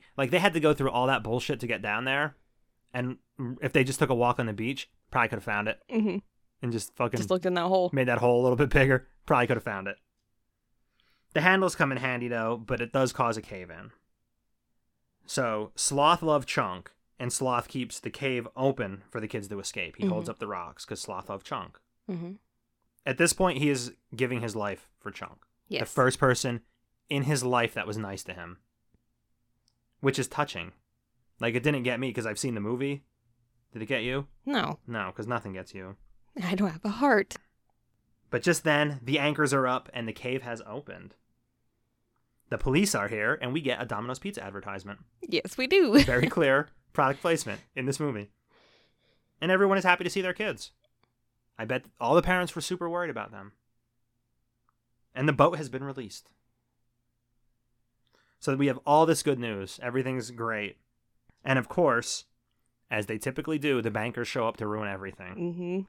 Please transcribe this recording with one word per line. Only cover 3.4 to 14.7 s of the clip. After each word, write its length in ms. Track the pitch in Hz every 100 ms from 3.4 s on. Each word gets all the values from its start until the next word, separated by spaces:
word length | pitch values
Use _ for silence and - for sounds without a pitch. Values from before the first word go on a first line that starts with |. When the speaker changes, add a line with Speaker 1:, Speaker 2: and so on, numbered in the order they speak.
| 123 127
Speaker 1:
if 120 | 135
they 100 | 143
just 140 | 131 135
took 140 | 143
a 40 | 120
walk 220 | 120 123
on 60 | 117
the 80 |
beach, 380 | 104 113 135 - _ _
probably 200 | 131 113
could 80 | 110
have 60 |
found 240 | 117 104 107
it. 120 | 117 -
Speaker 2:
Mm-hmm. 260 | 226 214 185 - _ _ _
Speaker 1:
And 100 | 123
just 240 | 113 - -
fucking 220 | 120 127
Speaker 2:
Just 120 | 104
looked 140 | 185 180
in 80 | 180
that 120 | 170
hole. 220 | 190 180
Speaker 1:
made 140 | 139 127
that 120 | 120
hole 200 | 123 120
a 40 |
little 120 | 127 123
bit 140 | 143
bigger, 380 | 147 131 127 - _ -
probably 220 | 139 120
could 100 | 117
have 60 |
found 240 | 120 98 98
it. 100 | 95 _ _ _ _ _ _ _ _ _ _ _ _ _
The 80 | 160
handles 340 | 175 190 185 -
come 160 | 143
in 60 | 127
handy, 300 | 127 123 120
though, 300 | 120 113 120
but 220 | - 120
it 140 | 117
does 180 | 131 131
cause 260 | - 120 110
a 40 |
cave-in. 500 | - 98 87 82 107 - _ _ _ _ _ _ _